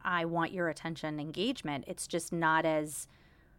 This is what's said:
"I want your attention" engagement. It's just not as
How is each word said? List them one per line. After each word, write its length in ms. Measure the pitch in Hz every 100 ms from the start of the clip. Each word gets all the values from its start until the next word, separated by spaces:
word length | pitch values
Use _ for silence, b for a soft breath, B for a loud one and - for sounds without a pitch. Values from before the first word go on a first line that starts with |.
"I 240 | 180 180 170
want 260 | 170 165
your 160 | 185 170
attention" 500 | 151 165 160 156 151
engagement. 640 | 147 156 220 262 156 139 -
It's 180 | 180 -
just 260 | 175 -
not 340 | 175 160 160 160
as 420 | 156 151 147 - b b b b